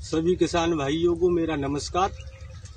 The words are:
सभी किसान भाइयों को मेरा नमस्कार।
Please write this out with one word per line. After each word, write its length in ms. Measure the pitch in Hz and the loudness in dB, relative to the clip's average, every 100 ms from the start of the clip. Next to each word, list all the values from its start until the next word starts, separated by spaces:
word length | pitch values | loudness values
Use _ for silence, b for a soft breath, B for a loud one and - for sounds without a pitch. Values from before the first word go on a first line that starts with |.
सभी 340 | - 160 165 175 | -2 0 2 4
किसान 380 | 165 175 170 165 | 2 2 2 0
भाइयों 380 | 139 160 175 170 | 0 2 2 4
को 140 | 180 | 2
मेरा 260 | 175 160 151 | 2 0 -2
नमस्कार। 560 | 139 147 - 175 196 - - - - - - | -2 -2 -2 0 -2 -4 -14 -16 -16 -14 -16